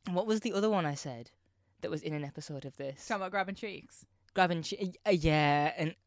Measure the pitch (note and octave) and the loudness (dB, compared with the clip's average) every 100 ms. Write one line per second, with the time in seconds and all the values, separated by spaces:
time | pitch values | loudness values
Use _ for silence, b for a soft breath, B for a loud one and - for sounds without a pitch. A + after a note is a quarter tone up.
0 | - F3+ G#3 G#3+ A3+ G3 G#3+ G3+ D#3 C#3+ | -4 -2 2 0 0 0 2 2 0 -2
1 | D3 A#2 A#2+ _ _ _ _ - E3+ D#3 | -8 -10 -14 _ _ _ _ -10 -6 -4
2 | D#3+ D3+ C#3+ D3+ D3 C#3+ C3+ - C#3 C#3 | -4 -6 -6 -10 -12 -10 -12 -10 -10 -10
3 | - G#3+ F#3 G3 F#3+ G3 G#3+ - - - | -6 -4 -2 -2 -4 -6 -10 -12 -16 -20
4 | - _ _ - F3+ E3 D#3 G3+ F#3 - | -20 _ _ 2 2 2 -4 -4 -6 -4
5 | G#3+ F#3 D#3 D3+ D3 D3 D3+ - D#3+ - | 2 4 6 6 6 6 4 0 -4 -4